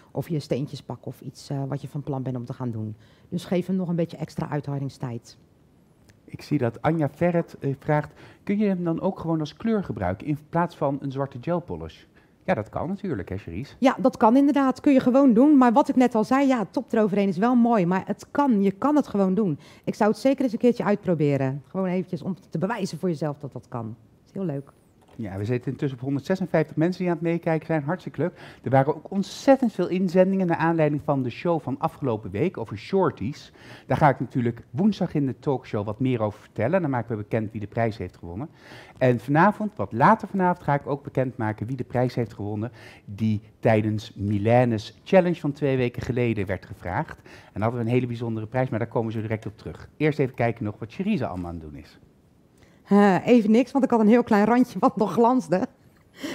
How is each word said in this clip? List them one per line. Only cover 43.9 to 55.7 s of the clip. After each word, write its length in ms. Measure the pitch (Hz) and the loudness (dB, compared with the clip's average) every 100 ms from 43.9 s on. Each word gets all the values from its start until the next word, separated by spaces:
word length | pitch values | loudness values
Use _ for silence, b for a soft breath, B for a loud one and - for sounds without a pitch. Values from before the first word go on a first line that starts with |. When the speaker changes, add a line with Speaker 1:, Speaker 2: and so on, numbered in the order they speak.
| 107 - | -4 -6
Speaker 2:
Milene's 840 | 104 101 104 107 123 123 110 - - | -6 -2 0 4 4 4 0 -6 -16
Challenge 360 | - 190 175 156 | 2 4 4 0
van 120 | 147 | -4
twee 260 | 139 143 131 | -2 0 0
weken 240 | 120 120 | -2 -4
geleden 440 | - 120 120 104 95 | -4 0 0 0 -4
werd 200 | 92 - | -6 -8
gevraagd. 560 | - 87 107 160 - - B B | -12 -6 -6 -6 -12 -20 B B
En 80 | 92 | -4
hadden 180 | 113 123 | -2 -2
we 60 | 117 | 0
een 60 | |
hele 160 | 127 123 | 0 0
bijzondere 400 | 120 117 113 110 | -4 -6 -6 -4
prijs, 220 | 127 131 | -2 -2
maar 100 | 113 | -2
daar 80 | 113 | -4
komen 200 | 123 113 | -4 -4
we 80 | 110 | -4
zo 60 | |
direct 240 | 107 110 107 | -4 -6 -8
op 120 | - | -14
terug. 320 | 82 - - - | -14 -14 -12 -2
Eerst 220 | 151 147 | -2 0
even 160 | 127 - | -2 0
kijken 280 | 117 117 | -2 -2
nog 160 | 104 - | -6 -8
wat 140 | 113 | -12
Cherise 340 | - 196 180 113 | -6 -2 -2 -4
allemaal 200 | 92 87 | -6 -8
aan 120 | 82 | -10
het 40 | |
doen 120 | 78 73 | -14 -16
is. 240 | - - _ _ _ _ _ _ b b - | -20 -20 _ _ _ _ _ _ b b 2
Speaker 1:
Eh, 240 | 202 202 175 - | 6 6 4 6
even 260 | 247 214 | 4 6
niks, 200 | 220 - | 4 2
want 120 | 277 | 0
ik 60 | 262 | 2
had 100 | 233 | 4
een 80 | 214 | 4
heel 160 | 254 | 4
klein 220 | 247 208 214 | 4 4 4
randje 340 | 247 254 185 | 4 2 2
wat 160 | 262 - | 0 0
nog 160 | 202 | 0
glansde. 560 | 170 233 254 160 185 254 | 4 4 2 0 -2 -2